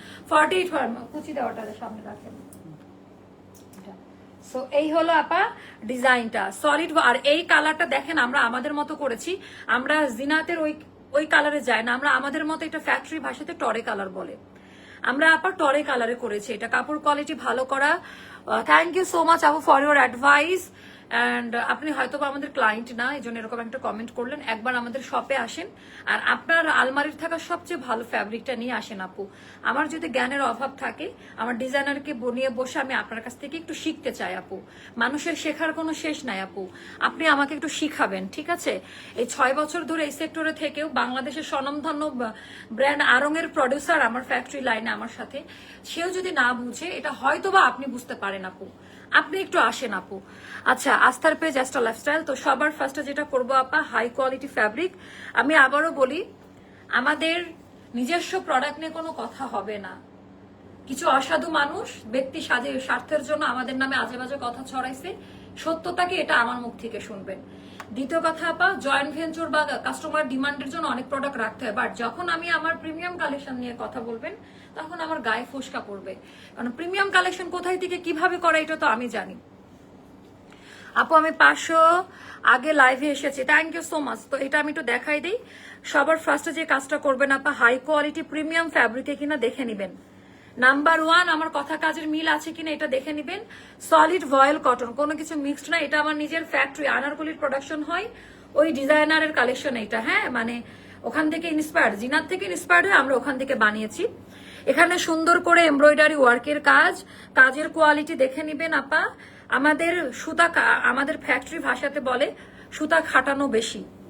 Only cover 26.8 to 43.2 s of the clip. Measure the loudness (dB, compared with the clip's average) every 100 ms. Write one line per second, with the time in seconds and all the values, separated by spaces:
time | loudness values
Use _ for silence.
26.8 | 2 2 -2 -4 -6 -6 -6 -8 -6 -8
27.8 | -4 -4 -4 -4 -4 -6 -8 -6 -4 -6
28.8 | -8 -10 -12 -10 -14 -14 -20 -10 -4 -2
29.8 | -2 -4 -4 -2 -2 0 -2 -2 -6 -6
30.8 | -10 -8 -12 -14 -16 -8 -4 -4 -2 0
31.8 | 0 -4 -6 -6 -4 -2 -2 -2 -4 -4
32.8 | -4 -4 -4 -8 -12 -14 -12 -12 -10 -8
33.8 | -6 -4 -6 -6 -6 -8 -10 -14 -14 -20
34.8 | -14 -2 -2 -2 -4 -4 -4 -2 -2 -2
35.8 | -4 -4 -6 -6 -6 -6 -8 -10 -12 -12
36.8 | -18 -2 -2 0 2 4 2 -2 -6 -4
37.8 | -4 0 -2 -2 -6 -8 -4 -2 -2 -4
38.8 | -6 -18 -12 -4 -4 2 2 2 0 -2
39.8 | -4 -2 -2 -4 -8 -4 -4 -2 -4 -4
40.8 | -4 -2 -2 -2 -6 -8 -6 -4 -4 -4
41.8 | -4 -4 -4 -4 -6 -8 -16 -18 -10 0
42.8 | 2 4 4 4